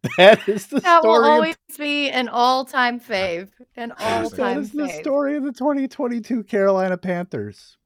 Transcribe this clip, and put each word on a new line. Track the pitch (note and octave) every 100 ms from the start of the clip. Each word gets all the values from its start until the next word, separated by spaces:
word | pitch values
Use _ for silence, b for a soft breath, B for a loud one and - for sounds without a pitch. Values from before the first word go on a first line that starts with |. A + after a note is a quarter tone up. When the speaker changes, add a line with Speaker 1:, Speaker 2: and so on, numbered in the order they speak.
| - -
Speaker 1:
That | F#3 A3 -
is | G#3 -
the | C#4+
Speaker 2:
That | F4+ E4+
will | A3+ A3+
Speaker 1:
story | C#4
of |
Speaker 2:
always | D4+ D#4+ E4 _ -
be | D4 C#4+ C#4+
an | B3+ A#3+
all-time | A#3+ A#3+ B3+ C4 C#4+ B3 A#3+
fave. | A#3+ G3+ F#3+ E3+ F#3+ _ B3 -
An | A#3 -
Speaker 3:
That | G#3+ A3+
is | A3+
Speaker 2:
all-time | - G#3 C#4
Speaker 1:
That |
is | G#3+
the | D4
Speaker 2:
fave. | C#4 D3+
Speaker 1:
story | A3 C#4 C#4+ D4
of |
the | C#4
twenty | A#3 C#4 C#4 C4+
twenty-two | - A#3+ A#3+ G#3+ B3
Carolina | G3+ G3+ G3 F#3+ F#3 F#3
Panthers. | F#3 F3 F3 C3+ G#2 G2 - _